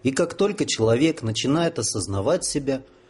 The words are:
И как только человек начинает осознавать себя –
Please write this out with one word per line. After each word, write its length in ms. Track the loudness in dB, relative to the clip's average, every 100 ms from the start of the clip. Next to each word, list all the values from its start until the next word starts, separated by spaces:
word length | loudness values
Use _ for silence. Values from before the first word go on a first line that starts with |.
И 100 | 0
как 220 | 0 0
только 320 | 0 -2 0 -2
человек 560 | 2 2 4 2 0
начинает 560 | -4 -2 0 2 0 -2
осознавать 680 | -4 -4 -4 -2 0 0
себя – 380 | 0 -2 -2 -4 -6 -20